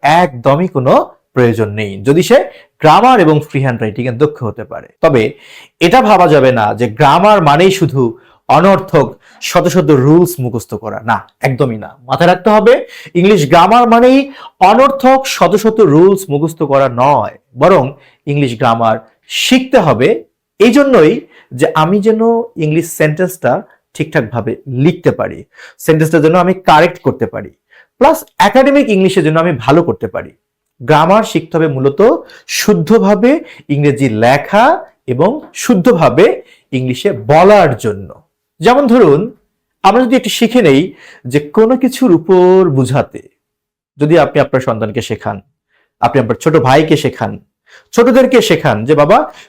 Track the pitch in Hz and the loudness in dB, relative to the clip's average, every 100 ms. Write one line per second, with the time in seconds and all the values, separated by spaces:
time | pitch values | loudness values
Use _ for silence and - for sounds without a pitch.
0 | 143 165 175 123 135 147 180 135 127 262 | -2 0 0 -2 -2 0 -2 -2 0 0
1 | 370 _ _ 131 120 113 104 107 101 98 | -2 _ _ 0 0 0 -4 -6 -8 -4
2 | 113 156 175 247 - - _ _ 156 175 | -2 0 2 0 0 -10 _ _ 2 4
3 | 247 247 156 151 147 139 135 117 110 104 | 4 2 2 0 -2 -4 -4 -4 -6 -6
4 | 123 117 151 151 117 107 101 78 - _ | -8 -2 -4 -4 -10 -10 -14 -16 -18 _
5 | 160 127 107 - - - - - 170 254 | 0 0 -2 -6 -20 -20 -20 -4 2 2
6 | 214 190 175 147 131 117 107 107 117 110 | 4 2 4 4 2 0 -2 -2 -6 0
7 | 143 170 208 208 151 147 185 190 165 135 | 0 2 2 2 2 2 2 0 -2 -2
8 | 117 - _ _ - 143 190 185 - 160 | -4 -6 _ _ -2 0 2 0 0 -2
9 | 113 - _ _ - 175 175 180 151 139 | -2 -6 _ _ -4 -2 0 0 2 2
10 | 139 165 175 156 123 110 - 107 110 101 | 2 2 0 -4 -8 -8 -10 -12 -12 -10
11 | 110 104 - _ 139 127 131 110 92 - | -6 -6 -8 _ -6 -2 -4 -6 -14 -18
12 | 127 135 175 180 220 214 202 285 - - | -8 -2 0 0 0 2 2 2 -2 -18
13 | - 175 190 202 139 170 185 240 240 233 | -8 -2 2 2 2 2 4 2 4 4
14 | 247 269 277 - - - 185 233 277 269 | 4 2 0 -10 -20 0 2 4 2 2
15 | 254 269 262 - 175 202 220 220 180 151 | 2 2 -2 -2 0 0 0 2 2 4
16 | 190 196 - 143 160 160 143 135 135 120 | 4 2 -4 -4 -4 -6 -2 0 0 0
17 | 135 135 101 - _ 123 170 180 131 - | 0 0 -4 -10 _ -2 2 2 0 -8
18 | _ _ - 143 135 113 127 113 113 113 | _ _ -8 -4 -4 -2 -2 0 -2 -2
19 | - _ - - - 254 262 254 160 110 | -8 _ -12 -8 0 0 0 0 0 0
20 | 151 320 - _ _ - 233 254 277 233 | 0 -2 -8 _ _ 0 2 2 2 4
21 | 156 247 - _ _ 127 151 156 156 202 | 2 0 -8 _ _ -4 -4 -2 -2 0
22 | 214 220 226 233 233 - 151 160 160 - | 0 0 0 -2 -4 -6 -4 -4 -4 -4
23 | 156 151 180 - 123 165 - _ _ - | -4 -2 -6 -4 -4 -4 -6 _ _ -12
24 | 156 156 110 120 110 113 139 123 156 180 | -6 -6 -4 -6 -8 -10 -8 -2 -2 0
25 | 139 - 95 - - _ - - - 156 | -4 -4 -6 -12 -20 _ -20 -8 -2 0
26 | 156 165 156 180 180 185 - 156 175 - | 0 2 2 2 0 -2 2 2 2 -2
27 | 135 - 104 107 101 _ _ _ _ - | -6 -4 -6 -8 -16 _ _ _ _ 0
28 | 277 320 - - 202 254 269 277 226 196 | 0 0 -6 -2 0 2 2 0 0 0
29 | 185 190 156 160 175 123 135 160 170 101 | 0 0 0 0 -2 -2 0 0 0 -4
30 | 110 92 - _ _ _ _ - 127 151 | -8 -10 -14 _ _ _ _ -10 -2 0
31 | 160 208 214 165 160 165 160 131 139 139 | 2 0 0 -6 -4 -4 -2 -2 -2 0
32 | 220 330 - - - - - 180 156 220 | 0 0 -6 -20 -12 -4 -2 0 0 0
33 | 190 202 240 330 - - - 143 147 117 | 2 0 0 0 -6 -16 -6 -2 0 0
34 | 135 107 117 143 - 208 262 370 - _ | -2 0 0 0 0 0 0 0 -6 _
35 | - 123 185 294 - - - 196 247 175 | -8 -2 -2 -4 -12 -6 -2 2 2 2
36 | 143 127 247 - - _ _ 131 127 123 | 2 4 2 0 -10 _ _ -6 -6 -4
37 | 202 123 107 151 190 208 165 113 113 98 | -4 -4 0 4 6 4 2 -2 -6 -8
38 | 95 - _ _ _ - 180 262 269 247 | -12 -20 _ _ _ -4 0 2 2 4
39 | 175 147 226 - _ _ _ _ 196 226 | 4 2 -2 -12 _ _ _ _ 0 0
40 | 247 262 214 - 226 254 170 135 185 - | 0 -2 -2 -4 0 2 2 2 0 -8
41 | - - 127 143 147 220 226 254 254 - | -20 -20 -6 -6 -2 0 0 0 -2 -2
42 | 247 165 165 185 180 190 185 135 120 131 | 0 0 2 2 4 4 2 0 -2 -2
43 | - - - _ _ _ _ _ _ 139 | -4 -10 -20 _ _ _ _ _ _ -6
44 | 147 165 143 147 - 131 127 110 110 113 | 0 2 2 0 -2 -2 -4 -6 -6 -8
45 | - 107 110 101 - _ _ _ _ _ | -8 -8 -8 -12 -16 _ _ _ _ _
46 | 120 135 117 113 160 151 127 143 160 147 | -2 -2 -2 -4 -2 0 2 2 2 -2
47 | 123 - 107 104 _ _ _ _ _ - | -2 -6 -8 -10 _ _ _ _ _ 0
48 | 240 247 254 247 - 165 143 104 117 147 | 2 2 2 2 2 0 -2 -2 0 0
49 | 147 240 - - | 2 2 -2 -10